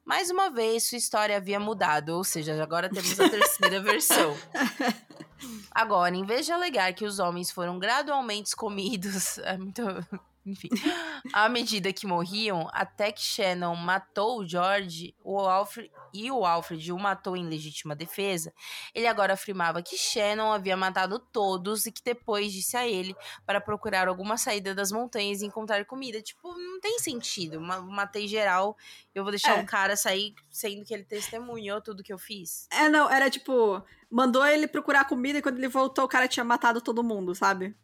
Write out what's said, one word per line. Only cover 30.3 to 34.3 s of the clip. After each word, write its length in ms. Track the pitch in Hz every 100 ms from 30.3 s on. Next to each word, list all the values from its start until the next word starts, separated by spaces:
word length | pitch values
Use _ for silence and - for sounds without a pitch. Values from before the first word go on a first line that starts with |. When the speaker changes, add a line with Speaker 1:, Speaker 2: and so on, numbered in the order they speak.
| 208 _
Speaker 1:
sendo 340 | - 220 202
que 100 | 202
ele 100 | 214
testemunhou 760 | 190 208 208 226 240 233 202 208
tudo 220 | 220 202
que 100 | 196
eu 60 | 190
fiz. 500 | - 202 170 - -
Speaker 2:
É, 180 | - 302
não, 180 | 302 294
era 220 | 262 269
tipo, 540 | - - 254 214 190 - - -
mandou 340 | 233 254